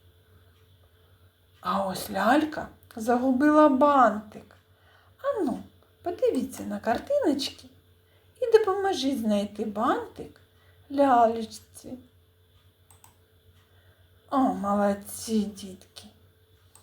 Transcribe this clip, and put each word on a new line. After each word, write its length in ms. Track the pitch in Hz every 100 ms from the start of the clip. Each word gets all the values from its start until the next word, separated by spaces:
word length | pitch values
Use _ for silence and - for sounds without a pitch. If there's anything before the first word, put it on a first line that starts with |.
| _ _ _ _ _ _ _ _ _ _ _ _ _ _ _ _
А 240 | 185 190 190
ось 260 | 185 -
лялька 560 | 196 208 294 302 - - - - 233
загубила 760 | 220 240 262 247 302 302 302
бантик. 840 | 254 294 277 226 208 - - - - _ _ _ _ _ _
Ану, 420 | 539 480 285 - - _ _ _
подивіться 600 | - - 494 269 269 -
на 160 | 202 202
картиночки 920 | 220 233 - 294 415 254 - - - _ _ _ _ _ _ _
і 100 | 466
допоможіть 680 | 440 403 403 392 294 269 226
знайти 460 | 220 202 208 - 220
бантик 760 | 208 254 453 440 - - - _ _ _ _ -
лялечці. 1000 | 277 277 240 226 226 220 - - - - 254 - _ _ _ _ _ _ _ _ _ - _ _ _ _ _ _ _ _ _ _ _ _
О, 60 | 277
молодці, 1040 | 226 190 202 202 202 196 - - - 220
дітки! 640 | 202 - 196 185 - - 214 _ _ _ _ _ _ _